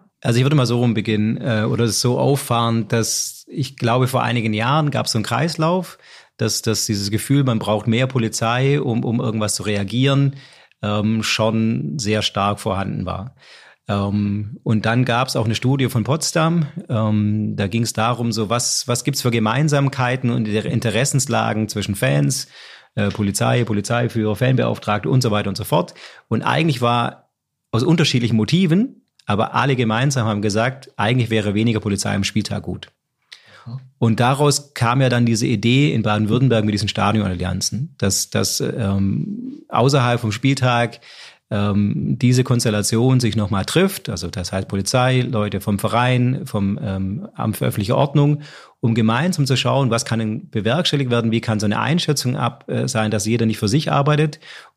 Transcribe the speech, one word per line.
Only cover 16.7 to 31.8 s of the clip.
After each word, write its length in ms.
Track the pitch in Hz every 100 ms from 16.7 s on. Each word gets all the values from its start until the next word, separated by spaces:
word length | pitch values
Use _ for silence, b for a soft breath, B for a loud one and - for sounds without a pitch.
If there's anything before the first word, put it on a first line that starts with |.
| - -
ähm, 680 | 113 107 107 104 107 107 104
da 120 | 98
ging's 260 | 117 113
darum, 380 | - 113 120 117
so 180 | 110 104
was, 380 | 120 - - -
was 160 | 120
gibt's 180 | - 139
für 100 | 127
Gemeinsamkeiten 1000 | 113 107 127 156 143 139 - 123 127 120
und 180 | 120 107
Interessenslagen 1200 | 107 - 113 117 104 143 139 127 113 113 110 107
zwischen 260 | 107 98 101
Fans, 520 | 131 143 143 127 - B B B B -
äh, 140 | 101
Polizei, 540 | - - - 120 123 120
Polizeiführer, 680 | 104 - 120 123 113 107 101
Fanbeauftragte 720 | 127 127 117 110 - 104 -
und 120 | 131
so 100 | 123
weiter 180 | 104 101
und 80 | 92
so 60 | 104
fort. 280 | 165 175 - B B B
Und 140 | 113
eigentlich 400 | - 135 165 117
war 480 | 120 120 120 - _ _ _ _ _
aus 120 | 113
unterschiedlichen 520 | 165 165 147 127 113 110
Motiven, 640 | 107 170 185 175 262 - _ _ -
aber 280 | 101 - 120
alle 220 | 135 127
gemeinsam 500 | 113 110 143 135 110
haben 140 | 104
gesagt, 500 | 104 101 123 131 - -
eigentlich 320 | 104 127 110
wäre 240 | 110 101
weniger 260 | 101 117
Polizei 340 | 107